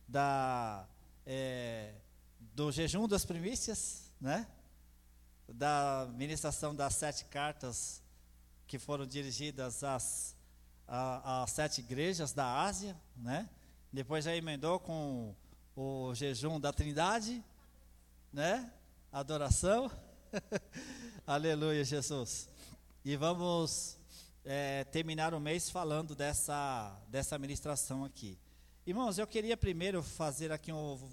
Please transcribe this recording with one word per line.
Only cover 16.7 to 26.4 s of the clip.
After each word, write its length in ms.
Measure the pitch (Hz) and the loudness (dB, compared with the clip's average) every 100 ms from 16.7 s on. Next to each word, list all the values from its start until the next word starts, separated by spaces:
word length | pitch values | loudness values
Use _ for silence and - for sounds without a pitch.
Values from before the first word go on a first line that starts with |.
Trindade, 680 | - 151 143 175 226 214 240 - - - - - - - - - | 2 0 4 4 4 0 -4 -8 -18 -20 -20 -20 -20 -20 -20 -10
né? 380 | 143 156 226 240 - - - - | 0 2 2 -2 -12 -20 -20 -8
Adoração. 800 | 139 139 156 143 - 175 220 262 - - - - | -4 -2 0 4 4 6 4 2 -6 -14 -20 -6
<laughs> 920 | 208 - 208 - 269 294 254 233 214 - | -6 -2 -4 -4 -12 -12 -12 -12 -12 0
Aleluia, 580 | 147 160 151 156 151 | 2 4 4 4 4
Jesus. 680 | 135 147 127 143 117 - - - - - - - | 2 0 0 -2 -2 -4 -8 -14 -18 -18 -20 -10
E 120 | 139 143 | -2 2
vamos, 840 | 156 180 175 170 160 - - - - - - - | 4 4 4 4 4 0 -4 -8 -18 -20 -20 -14
é, 400 | - 139 139 139 | -4 0 0 0
terminar 480 | 135 160 160 156 160 | 0 0 0 2 2
o 80 | 165 | 2
mês 300 | 147 170 - | 2 0 0
falando 440 | 180 165 151 160 | -2 0 0 0
dessa, 840 | 143 143 147 | -2 0 2